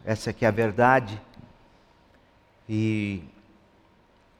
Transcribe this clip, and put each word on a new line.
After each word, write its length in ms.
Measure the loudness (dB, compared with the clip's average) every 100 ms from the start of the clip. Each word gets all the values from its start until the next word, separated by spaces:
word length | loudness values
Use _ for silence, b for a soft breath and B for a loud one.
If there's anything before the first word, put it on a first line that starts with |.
essa 280 | -6 -4 -4
é 20 |
que 100 | 0
é 40 | 0
a 40 |
verdade. 680 | 2 0 4 4 4 2 -8 -16 -20 -20 -20 _ _ _ _ _ _ _ _ _ _ -6
E, 540 | -2 -2 -2 -4 -6 -12 -20 -20 _ _ _ _ _ _ _ _